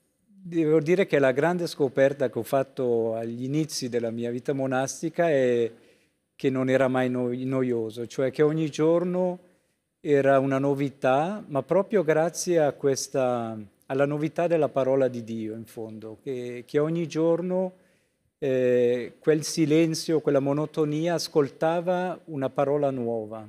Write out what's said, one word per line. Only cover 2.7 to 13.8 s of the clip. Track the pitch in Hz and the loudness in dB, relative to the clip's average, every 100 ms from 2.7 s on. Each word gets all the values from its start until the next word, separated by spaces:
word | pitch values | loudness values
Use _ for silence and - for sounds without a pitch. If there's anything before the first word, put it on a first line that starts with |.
| - 123 117 113 | -4 0 0 0
agli | 113 117 117 | -4 -6 -8
inizi | 131 147 151 - 123 | -4 -2 -2 -6 -4
della | 117 117 | -2 -2
mia | 117 117 | -4 -6
vita | 123 139 | -4 -4
monastica | 139 135 131 135 - 165 165 170 | -2 -2 -2 -2 -4 -6 0 2
è | 139 127 120 117 - _ _ _ _ _ - | 4 4 2 0 -4 _ _ _ _ _ -4
che | 139 | -2
non | 131 131 | 0 2
era | 131 131 | 2 2
mai | 127 127 | 2 0
noi-, | 123 123 127 131 | -2 -4 -4 -4
noioso, | 131 127 117 110 117 117 | -2 0 -2 -4 -8 -8
cioè | - 131 | -2 0
che | 131 | 2
ogni | 151 160 160 | 2 2 -2
giorno | 147 160 170 180 180 185 180 _ _ _ _ _ _ | 0 2 2 0 -2 -2 -4 _ _ _ _ _ _
era | 156 143 135 135 | 2 4 6 4
una | 135 135 | 4 0
novità, | 139 139 143 - 131 131 170 208 - | 0 0 -4 -2 2 2 0 -6 -6
ma | 139 | -6
proprio | - 180 196 208 | 0 0 2 0
grazie | 156 156 170 - 180 170 | 2 2 0 -2 0 2
a | 143 | 2
questa, | - 143 131 - 143 127 120 113 110 101 _ | 2 0 0 -2 -2 0 -2 -4 -8 -14 _